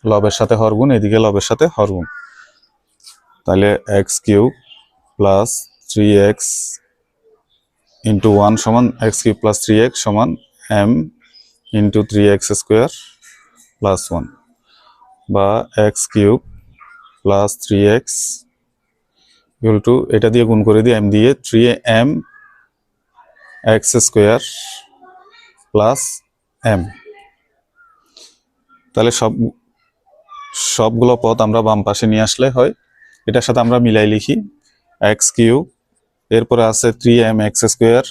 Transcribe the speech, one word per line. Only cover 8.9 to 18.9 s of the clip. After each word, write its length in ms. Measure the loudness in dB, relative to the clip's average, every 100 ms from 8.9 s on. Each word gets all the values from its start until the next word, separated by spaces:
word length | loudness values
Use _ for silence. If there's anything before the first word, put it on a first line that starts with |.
| -2 -4
এক্স 140 | -2
কিউব 140 | -4 -2
প্লাস 160 | -2 -4
থ্রি 120 | 0 2 2
এক্স 140 | -2 -4
সমান 240 | -2 -2 -4 _ _ -4 0 0
m 40 | 0 -4 _ _ _ _ _ _ -2
into 200 | 0 0 -2
three 180 | 2 2 2
X 20 | -2 -8
square 320 | 0 0 0 -6 -20 _ _ -20 _ _ _ _
plus 220 | -2 -2 -4 -8
one, 100 | -10 _ _ _ _ _ _ _ _ _ -6
বা 140 | -2 0 -2 -4 -2 -2
এক্স 140 | -2 -6
কিউব 260 | 0 2 0 -4 -20 _ _ -20 -20 -20 _
প্লাস 260 | -2 0 -2 -6
থ্রি 160 | -4 0 2 0
এক্স 180 | -2 -10 -10 -12 _ _ _ _ _